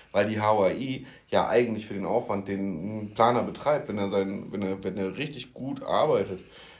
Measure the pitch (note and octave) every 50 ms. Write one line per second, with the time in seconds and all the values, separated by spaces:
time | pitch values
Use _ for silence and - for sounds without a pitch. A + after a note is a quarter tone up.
0 | - _ - G2+ G2+ G#2+ G#2+ G#2+ G#2+ G#2+ G#2+ G#2 G2 F2+ - A2+ C3 C3 C3 -
1 | - - - - _ - - F#2+ - - G#2+ A#2+ B2 A2+ A2 G2+ - - G2+ G2+
2 | F#2+ E2 G2+ A#2+ - - G#2 G2 G2 - G2 G2 G2 G2 F#2 D#2 F2+ G#2+ A2 G#2+
3 | G#2+ G#2 - - A2+ A#2+ B2 A#2 G2 F#2+ F2+ - - C#3+ D3+ C#3 - - G#2 G#2
4 | G2+ G2 G2 G2 G2 G2 G2 - - - - G2+ G2 F#2+ G2 G2 F#2+ F#2+ F#2 G2+
5 | F#2+ F#2+ F#2 G#2+ D3 D3+ - - - - - - - C4+ - - - - F2+ G#2
6 | C3+ D3+ C3 G#2 F#2+ F#2+ F#2+ F2+ - - - - - - - -